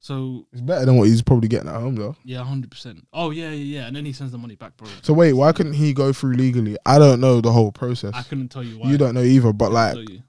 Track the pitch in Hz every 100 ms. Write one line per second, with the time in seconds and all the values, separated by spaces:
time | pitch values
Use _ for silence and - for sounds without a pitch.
0 | - 135 131 127 - 123 123 180 131 127
1 | 107 113 120 131 113 117 67 82 120 123
2 | 104 123 131 127 127 135 117 - 127 110
3 | _ 151 165 156 165 151 143 143 117 139
4 | 147 127 135 123 117 107 110 _ 110 95
5 | - 156 170 131 143 165 156 147 151 135
6 | 139 135 135 123 131 123 107 104 - 139
7 | 147 123 131 123 117 117 107 - 123 123
8 | 104 113 123 139 127 135 120 110 123 143
9 | 135 120 123 135 120 104 113 113 110 110
10 | 107 95